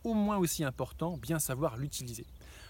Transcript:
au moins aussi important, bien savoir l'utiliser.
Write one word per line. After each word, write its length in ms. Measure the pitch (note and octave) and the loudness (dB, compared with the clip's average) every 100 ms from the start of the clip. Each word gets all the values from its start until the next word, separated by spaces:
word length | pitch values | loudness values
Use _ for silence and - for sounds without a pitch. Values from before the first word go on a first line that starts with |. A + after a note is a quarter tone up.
au 120 | A#3 | 2
moins 240 | G#3+ G#3 G3+ | 4 4 4
aussi 260 | E3+ - | 4 2
important, 520 | C#3 - C3 - D#3+ D3+ | 0 0 -4 -2 -2 -2
bien 200 | - D#3+ | 0 0
savoir 380 | - B2+ D#3 A2+ | 2 2 0 0
l'utiliser. 480 | C#3+ - B2 A2+ - - - - | -4 -4 -6 -8 -10 -16 -16 -16